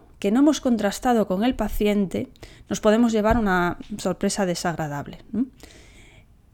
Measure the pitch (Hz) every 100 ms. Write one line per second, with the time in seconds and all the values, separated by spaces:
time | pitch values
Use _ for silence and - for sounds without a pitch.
0 | - - 202 233 294 277 262 226 208 -
1 | 254 233 196 185 240 262 208 - 208 208
2 | 185 208 254 - - - - 196 220 220
3 | 240 220 214 233 208 180 175 - - 208
4 | 190 175 202 208 190 170 180 160 156 143
5 | - - - 214 262 - - - - -
6 | - - - - _